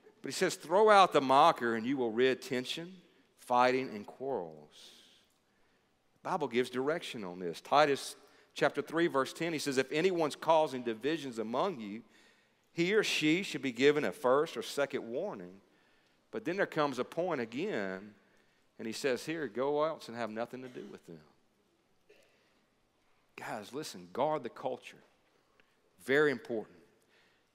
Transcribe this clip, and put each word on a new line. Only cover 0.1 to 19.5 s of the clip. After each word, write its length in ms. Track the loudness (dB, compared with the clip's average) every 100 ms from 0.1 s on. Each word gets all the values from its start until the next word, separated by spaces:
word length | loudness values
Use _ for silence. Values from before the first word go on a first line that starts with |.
| _
But 80 | -10
he 40 |
says, 220 | -2 -2 -2
"Throw 340 | 0 6 8
out 220 | 10 8
the 100 | 6
mocker 540 | 6 8 8 6 0 0
and 100 | -2
you 120 | 0
will 140 | 0
rid 300 | 2 2 2
tension, 600 | -2 -6 -4 -8 -10 -16 -20 _ _ _
fighting, 500 | 0 4 4 2 -2
and 160 | -10 -14
quarrels." 840 | -12 -6 -6 -8 -12 -20 -20 -20 -20 -20 _ _ _ _ _ _ _ _ _ _ _
The 80 | -6
Bible 180 | -4 -2
gives 220 | 0 -2
direction 540 | -2 -2 -4 -6 -10
on 160 | -10 -8
this. 200 | -8 -8
Titus 560 | 2 4 4 2 -4 -16 -20 _ _
chapter 300 | -2 -2 0
three, 240 | -4 0 2
verse 260 | 2 -2
ten, 180 | -2 -4
he 80 | -4
says, 200 | -2 0
"If 120 | 0
anyone's 440 | 0 2 2 0 0
causing 480 | 2 4 2 -2
divisions 560 | -4 -4 -2 -4 -4 -6
among 400 | -4 -2 -2 -4
you, 240 | -10 -12 -14 _ _ _ _ _ _
he 220 | -2 2
or 100 | 2
she 380 | 2 2 2 2
should 220 | 0 -6
be 80 | -6
given 340 | 4 4 4 0
a 60 |
first 440 | 0 4 4 2 -4
or 60 |
second 460 | -6 -4 -2 -4 -6
warning." 520 | -6 -6 -8 -14 -18 _ _ _ _ _ _ _
But 160 | -8 -4
then 120 | -2
there 100 | 0
comes 320 | 0 0 0
a 40 |
point 380 | -4 -4 -2 -2
again, 720 | -4 -6 -4 -4 -4 -6 -12 -20 _ _ _ _ _ -12
and 80 | -8
he 80 |
says, 320 | -4 -2 -2 -4
"Here, 220 | -6
go 360 | -6